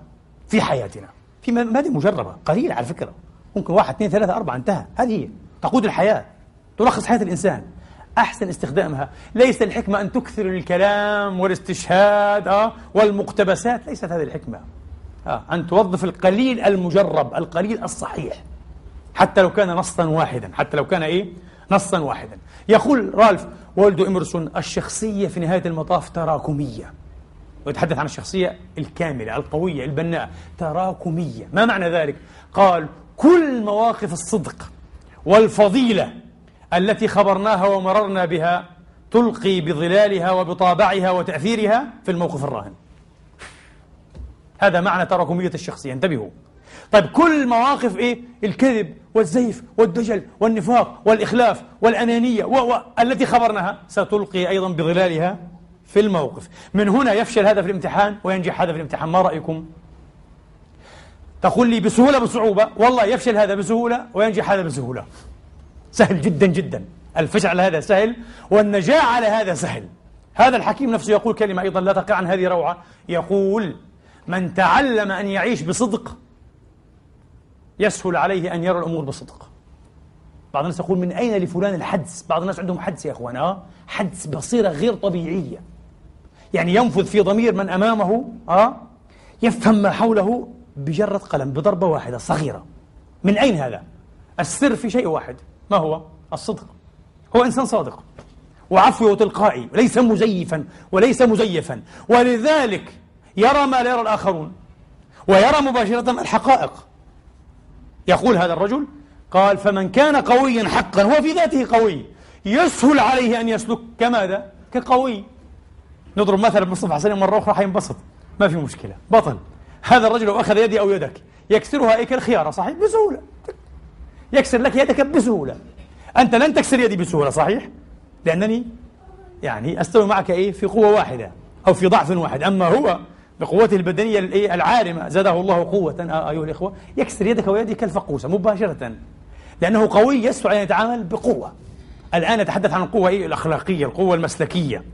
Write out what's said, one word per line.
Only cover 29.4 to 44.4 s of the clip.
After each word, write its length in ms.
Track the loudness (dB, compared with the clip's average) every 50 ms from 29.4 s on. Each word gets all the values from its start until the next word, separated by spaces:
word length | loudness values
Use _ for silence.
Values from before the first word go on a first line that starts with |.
| -8 -6 -6 -4 -4 -4 -6 -6 -8
البناءة، 440 | -8 -6 -6 -6 -4 -6 -6 -8 -10 -14 -18 -20 -18 -12 -10
تراكمية. 880 | -8 -6 -4 -4 -4 -4 -6 -8 -8 -6 -6 -6 -6 -8 -10 -14 -14 -4
ما 120 | -2 0 0
معنى 260 | 0 0 -2 -2 -2
ذلك؟ 260 | -2 -2 -2 -4 -6 -10 -14 -20 -20 -20 -20 -4
قال: 340 | 2 4 4 4 4 2 -2 -6 -12 -18 -20 -20 -2
"كل 460 | 4 6 6 6 6 4 2 0 -2
مواقف 500 | -2 -2 0 0 2 0 0 -2 -4 -6
الصدق 580 | -6 -8 -6 -4 -4 -4 -4 -6 -12 -16 -18 -18 -20 -20 -20 -20 -20 -20 -20 -20 -20 -8 0
والفضيلة 840 | 4 6 6 6 4 4 4 4 4 4 2 2 2 2 0 -2 -4 -6 -14 -20 -20 -20 -20 -20 -20 _ _ -6 -2 0
التي 340 | 0 2 0 0 0 -2 0
خبرناها 580 | 2 4 4 4 2 2 2 0 2 2 2
ومررنا 580 | 2 2 0 0 0 0 0 0 0 -2 -2 -2
بها 400 | -2 -2 -2 0 0 -2 -2 -4 -10 -18 -20 -20 -20 _ _ -6 0
تلقي 500 | 2 2 2 2 0 -2 -2 0 0 0
بظلالها 720 | -2 -2 -2 -2 0 2 4 4 4 2 2 0 0 0
وبطابعها 800 | 0 0 -2 -4 -2 0 2 2 4 4 2 2 2 0 0 0
وتأثيرها 760 | 0 -2 -2 -4 -6 -4 -2 -2 -2 0 0 0 0 0 0 -4 -12 -10 -6
في 60 | -4
الموقف 340 | -4 -2 -4 -4 -4 -6 -6
الراهن". 280 | -6 -6 -8 -10 -12 -16 -20 _ -20 -20 -20 _ _ _ _ -20 -20 _ -20 -20 -20 -20 -20 -20 -20 -20 -20 _ _ -20 -20 _ _ -20 -18 -18 -18 -20 -20